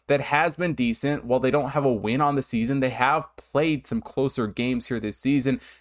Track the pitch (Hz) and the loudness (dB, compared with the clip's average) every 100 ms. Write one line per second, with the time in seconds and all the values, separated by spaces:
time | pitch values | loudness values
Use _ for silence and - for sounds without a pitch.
0 | - 139 - 147 170 151 131 135 120 113 | 0 0 2 0 0 0 -4 0 0 0
1 | 139 147 120 127 127 143 135 151 139 113 | -2 -4 0 0 2 2 0 0 2 0
2 | 104 127 147 139 - 117 117 139 131 117 | 0 2 2 0 -2 -2 0 0 0 0
3 | 127 156 151 - - 135 160 151 - 117 | 2 2 -2 -14 -4 0 2 0 -2 -6
4 | - - 135 - 110 95 120 123 - 120 | -4 -2 -2 0 -4 -2 -2 -2 -2 -4
5 | 107 101 135 143 127 127 - - | -4 -2 2 2 2 -2 -4 -8